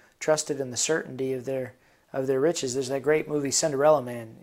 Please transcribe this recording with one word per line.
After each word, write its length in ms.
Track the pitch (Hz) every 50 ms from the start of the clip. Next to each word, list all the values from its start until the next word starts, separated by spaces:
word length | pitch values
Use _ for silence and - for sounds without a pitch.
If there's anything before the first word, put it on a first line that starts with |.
| _ _ _ _
trusted 400 | - 156 156 151 - - 147 135
in 100 | 135 123
the 80 | 120
certainty 560 | 117 - - 156 - - - 131 127 131 131 131
of 120 | 127 120
their, 280 | 135 135 131 127 107 - _ _ _ _ _ _ _
of 160 | - 139 135
their 120 | 135 135 131
riches. 340 | 139 170 165 - 143 127 120
There's 160 | 139 131 120
that 120 | 139 139
great 260 | 123 147 156 156 156
movie 240 | 151 151 147 143 135
Cinderella 500 | 120 - 165 160 139 135 143 156 156 139
Man. 340 | 123 123 120 117 113 113 117 -